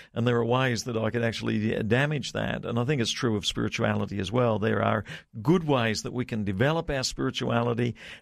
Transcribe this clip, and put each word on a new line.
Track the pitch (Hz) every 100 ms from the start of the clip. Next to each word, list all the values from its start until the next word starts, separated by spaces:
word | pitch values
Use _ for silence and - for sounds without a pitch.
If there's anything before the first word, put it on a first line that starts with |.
| -
and | 117 120
there | 120
are |
ways | 117 127 131 113
that | 127 110
I | 110
could | 117
actually, | 117 104 113 113 107 -
uh, |
damage | 104 120 147 147 -
that. | 107 113 -
And | - 117
I |
think | 120 147
it's | 110
true | - 123
of | 104
spirituality | - - 113 - 110 104 101 98
as | 95
well. | 117 120 107
There | 110 107
are | 107 110 - - - 113
good | 107 185
ways | 151 131 113 101
that | 123
we | 113
can | 123 110
develop | 101 95 135 165 165
our | 139
spirituality, | 127 - 131 - 123 117 120 117 120 - - -